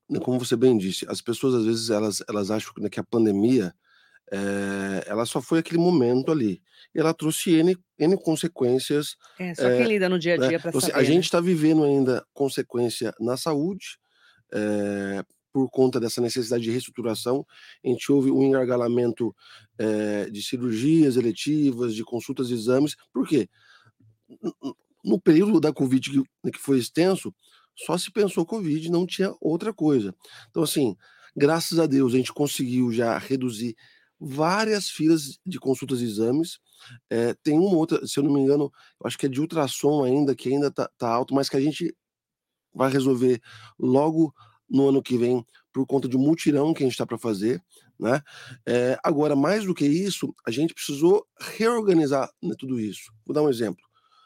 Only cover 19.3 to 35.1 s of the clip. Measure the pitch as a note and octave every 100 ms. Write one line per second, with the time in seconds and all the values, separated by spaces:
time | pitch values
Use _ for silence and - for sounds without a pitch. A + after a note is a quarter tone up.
19.3 | - - - _ - A2 G#2+ G#2+ G#2 G2
20.3 | G#2 - C3 B2 A2 C#3 E3 D3 B2 A#2
21.3 | G2 C#3+ D3+ C#3+ A#2+ A#2+ A2 A2 A#2+ -
22.3 | C3+ B2 A#2+ A2 B2+ D3+ - _ A#3+ G#3+
23.3 | D3 F#2 _ _ - _ _ _ _ _
24.3 | - - - C#4 - _ _ - G3+ -
25.3 | D#3+ G#3 E3+ D3+ C3+ C3 C3 C3+ C#3 C3
26.3 | _ B2+ - - C3 A2+ - F3+ F#3 G#2
27.3 | - _ _ _ - - F3 - G#3+ G3+
28.3 | F#3 E3 A3 E3+ D#3 E3 E3+ F3+ - F#3+
29.3 | - - E3+ G#3+ - D3+ C3+ G2+ - -
30.3 | - - - D#3+ E3 B2 F#2 _ _ -
31.3 | - C#3+ E3 - E3 D#3+ C3+ C3 B2+ B2
32.3 | - D3 - B2+ B2+ B2 A2+ A#2 E2+ F#2+
33.3 | C3+ B2+ G#2+ A#2+ A2 _ _ _ _ D#3
34.3 | C3+ D#3+ G3+ A3 G#3 - - D#3